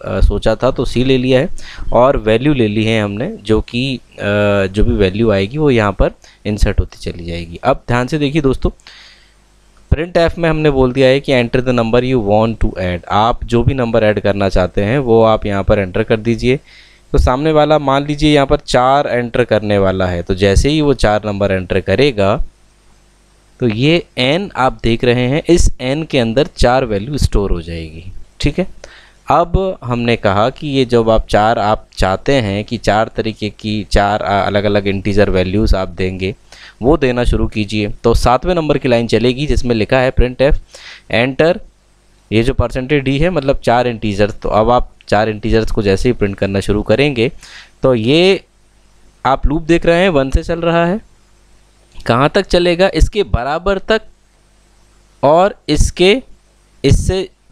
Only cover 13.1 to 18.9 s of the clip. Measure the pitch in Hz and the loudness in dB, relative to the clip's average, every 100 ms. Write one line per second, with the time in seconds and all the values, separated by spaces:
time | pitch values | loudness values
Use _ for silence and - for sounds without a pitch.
13.1 | 98 113 123 104 117 120 135 117 113 107 | 0 0 -2 -2 0 0 0 0 2 2
14.1 | 104 101 101 98 98 90 - 101 139 127 | 0 0 0 0 0 0 -2 -2 -2 2
15.1 | 113 110 110 107 98 95 107 92 95 110 | 4 4 2 -2 -2 0 0 0 -4 -2
16.1 | 113 110 113 120 135 - - - _ - | -2 -2 -2 0 -2 -4 -20 -20 _ -2
17.1 | - - 127 160 151 151 151 139 135 147 | 2 2 2 2 2 4 2 2 0 -2
18.1 | 143 151 147 139 147 - 127 127 | 0 2 2 2 -2 0 0 2